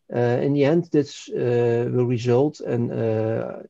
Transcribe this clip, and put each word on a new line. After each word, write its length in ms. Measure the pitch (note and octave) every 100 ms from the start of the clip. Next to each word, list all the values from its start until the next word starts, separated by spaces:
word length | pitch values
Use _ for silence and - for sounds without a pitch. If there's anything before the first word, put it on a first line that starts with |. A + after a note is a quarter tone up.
| -
Uh, 280 | B2 A#2+ B2
in 120 | C#3+
the 120 | C#3+ C#3
end, 240 | E3+ E3+
this, 380 | D3+ C#3+ - -
uh, 580 | D3 B2 A#2+ A#2+ A#2 B2
will 140 | B2 B2
result, 560 | B2 A#2+ B2 D3 -
and, 300 | - B2 B2
uh, 640 | B2+ A2+ A2 A2 A2+ - -